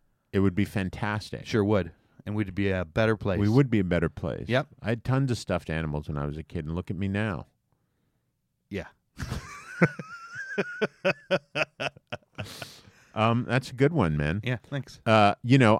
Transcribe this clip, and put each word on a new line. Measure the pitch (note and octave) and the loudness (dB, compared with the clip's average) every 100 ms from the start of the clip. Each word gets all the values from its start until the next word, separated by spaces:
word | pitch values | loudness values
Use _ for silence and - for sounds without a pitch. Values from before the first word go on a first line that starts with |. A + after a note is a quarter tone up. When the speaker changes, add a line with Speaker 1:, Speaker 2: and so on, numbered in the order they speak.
| _ _ _ | _ _ _
Speaker 1:
It | G2+ | 2
would | G2 | 2
be | F2+ | 2
fantastic. | G2 G#2 F#2 - G#2 G#2+ - - | 0 -2 -4 -4 -4 -4 -8 -12
Speaker 2:
Sure | - A2+ | -2 0
would. | G2+ G#2 E2+ - _ - - | 2 2 0 -8 _ -14 -6
And | |
we'd | G#2 G2 | -4 -4
be | F#2 G2 | -2 0
a | F#2 | 0
better | D#2+ A2+ A2 G#2+ | -2 0 2 2
place. | G2+ F#2+ | -2 0
Speaker 1:
We | G2+ | 4
would | A#2+ C3+ | 4 4
be | A2 | 2
a | |
better | F2+ E2+ E2 | 2 2 0
place. | - D2 G1+ - | -2 -6 -6 -2
Speaker 2:
Yep. | B2 C#3+ - | -2 -2 -8
Speaker 1:
I | A#2+ | -4
had | A#2+ | -4
tons | - C3 C3+ | 0 0 0
of | A#2 | -2
stuffed | - F2 - | -2 -4 -2
animals | D#2+ D#2+ D2 D#2 | -4 -2 -4 -4
when | D2 | -4
I | D2 | -4
was | D2+ | -6
a | |
kid, | D2+ F2 | -8 -8
and | D2+ | -6
look | E2+ F2+ | -6 -6
at | F2+ | -6
me | G2 | -4
now. | G2+ A2 D#2 - _ _ _ _ _ _ _ _ _ _ _ _ | -2 -4 -6 -10 _ _ _ _ _ _ _ _ _ _ _ _
Speaker 2:
Yeah. | G2 - _ _ - | -10 -10 _ _ -14
<laughs> | - - C6+ C6+ C6+ C6+ C6+ C6+ C6+ C6+ C6+ C6+ C6+ C6+ C6+ - G#3+ - - - - F#3 - D3 D3 - C#3 - _ A#2 _ - G2+ - - - - _ _ A2 | -10 -10 -12 -16 -16 0 0 0 -14 -16 -14 -14 -8 -8 -8 -6 -6 -4 -4 -4 -4 -4 -4 -6 -6 -6 -10 -10 _ -16 _ -14 -14 -14 -16 -18 -20 _ _ 0
Speaker 1:
Um, | A2 A#2 F#2+ | 2 2 2
that's | B2 - | -2 -2
a | |
good | B2 C#3 | 2 2
one, | E3+ E2+ D2+ | 4 2 2
man. | D2 G2 | 0 0
Speaker 2:
Yeah, | A#2+ B2 - | -2 -6 -6
thanks. | C#3 - - A#2 | -10 -10 -6 4
Speaker 1:
Uh, | A2 G#2 - | 6 6 4
you | A#2 C3+ | 4 6
know, | A2+ | 8